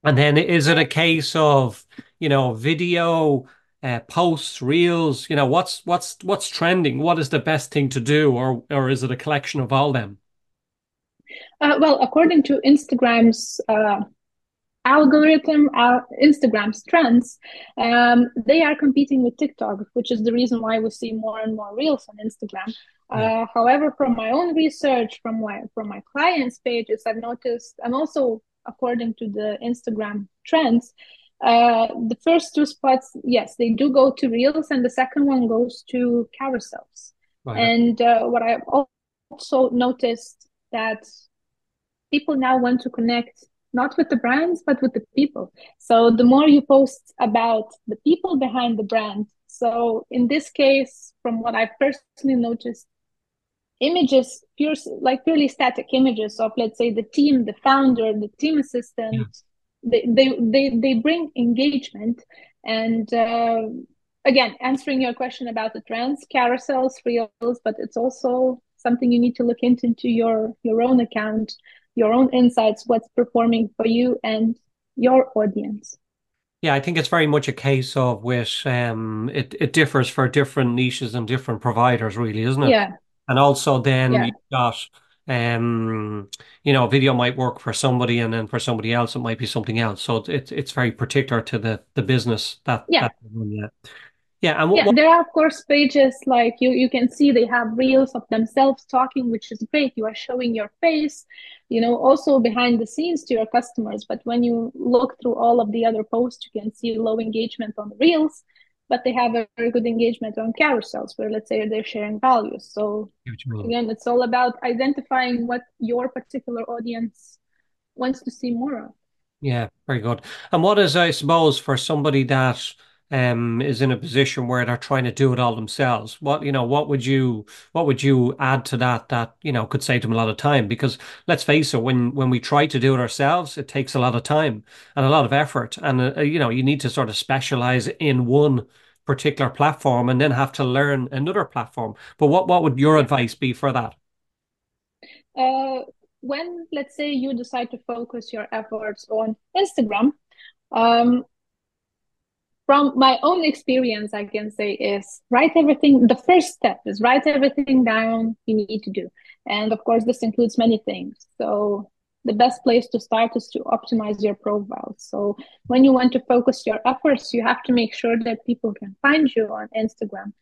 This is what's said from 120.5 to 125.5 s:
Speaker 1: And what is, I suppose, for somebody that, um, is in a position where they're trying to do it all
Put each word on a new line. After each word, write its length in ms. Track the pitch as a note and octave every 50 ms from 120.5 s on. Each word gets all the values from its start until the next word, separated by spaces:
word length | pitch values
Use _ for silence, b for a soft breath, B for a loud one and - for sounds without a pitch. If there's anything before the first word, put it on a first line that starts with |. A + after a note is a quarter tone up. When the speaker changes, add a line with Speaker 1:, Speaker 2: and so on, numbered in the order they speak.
Speaker 1:
And 100 | - D#3
what 160 | E3 G3 G#3
is, 180 | G#3 G3 D#3+ C#3
I 140 | F3+ F3 E3+
suppose, 480 | D#3+ - D3 C#3+ E3 E3 D#3+ D#3 C#3
for 180 | - - - C3+
somebody 480 | B2 - - D#3 D3 C#3 D#3 C#3 C3+ C3
that, 380 | A#2+ C3+ C3 C3 B2+ A#2 - - - - b b b b b b _
um, 520 | D3 C3 B2+ B2 A#2+ A#2 A#2+ A#2 A#2 A#2
is 200 | C3+ D3 C3 A2
in 120 | C3+ C3 B2+
a 40 |
position 520 | G2+ - - A2+ C3+ C#3 C3+ - C3+ B2 A#2+
where 160 | B2+ B2 B2
they're 100 | A#2+ A#2+
trying 300 | A#2+ - - C#3+ C3 B2
to 80 | A#2+ -
do 180 | - C3+ C3
it 80 | B2 A#2+
all 160 | B2+ A#2+